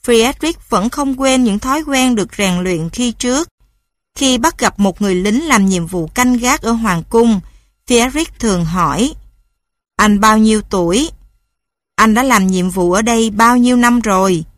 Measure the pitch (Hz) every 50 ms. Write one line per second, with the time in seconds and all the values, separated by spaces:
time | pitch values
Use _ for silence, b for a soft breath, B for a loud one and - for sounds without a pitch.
0 | - - 240 226 226 247 285 - - 320 339 - - _ - 190 190 247 - 294
1 | 285 277 262 254 269 269 262 262 254 226 196 214 - 262 269 311 311 302 277 262
2 | 262 254 247 214 180 - - - 202 190 180 175 180 185 180 160 160 165 - -
3 | 247 240 220 - - 247 254 285 339 - _ _ _ _ _ _ _ _ _ _
4 | _ _ _ - 277 262 254 240 247 330 330 - 247 202 - - 202 196 185 -
5 | 208 196 185 180 185 208 208 262 339 320 269 214 196 190 190 175 170 165 185 180
6 | 160 156 - - 247 247 247 233 240 247 285 302 - 226 233 226 226 214 180 165
7 | 160 - - 226 240 233 220 190 b b b b b b b _ _ - 247 233
8 | 233 262 254 302 330 - - - - 226 190 175 170 160 170 185 170 147 135 156
9 | 233 302 320 - - - _ _ _ _ _ _ _ _ _ _ _ _ _ -
10 | 208 214 208 196 214 220 220 220 220 220 214 214 202 - - 190 175 165 180 240
11 | 302 330 - _ - _ _ _ _ _ _ _ _ _ _ _ _ _ _ -
12 | 214 220 214 233 233 220 226 208 190 185 190 185 180 185 180 190 180 175 180 202
13 | 220 240 233 226 226 226 208 208 226 233 247 247 240 247 247 247 240 240 240 240
14 | 220 220 196 185 190 190 180 160 160 - _